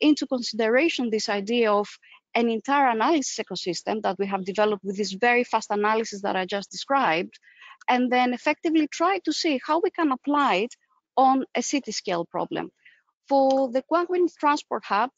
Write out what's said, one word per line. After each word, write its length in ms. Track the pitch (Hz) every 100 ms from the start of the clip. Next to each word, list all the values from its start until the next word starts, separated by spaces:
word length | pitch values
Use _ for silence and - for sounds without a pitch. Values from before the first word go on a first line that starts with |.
into 260 | 302 285 277
consideration 840 | 254 233 214 220 247 330 320 240
this 180 | 214 -
idea 420 | 202 196 240 220
of 180 | 208 208 - _ - _
an 140 | 233 233
entire 400 | 226 - 285 269
analysis 500 | 220 233 330 262 -
ecosystem 640 | 208 185 - 165 - 220
that 160 | 202 185
we 80 | 196
have 180 | 196
developed 400 | 185 190 214 208
with 120 | 190 190
this 160 | 196
very 320 | 190 240 240
fast 260 | 240 226 -
analysis 520 | 208 208 220 220 202
that 120 | 196
I 120 | 190 185
just 240 | 202 196
described, 680 | - - 277 240 160 202 - _ _ - - -
and 220 | 247 254
then 220 | 247 247
effectively 560 | 247 - 302 339 320 302
try 300 | - 339 392
to 120 | 349
see 280 | 302 339 262
how 160 | - 311
we 100 | 370
can 200 | - 320
apply 440 | 262 - 285 269
it 200 | 185 226 - _ _ _ -
on 280 | 262 262 -
a 80 | -
city 300 | 247 285 -
scale 320 | 208 - 175
problem. 480 | 170 175 165 160 165 - - _ _ _ _
For 420 | 277 269 269 269
the 120 | 247
Kwangwin 460 | - 320 349 359 349 -
Transport 440 | 294 294 - 233
Hub, 260 | - 202 247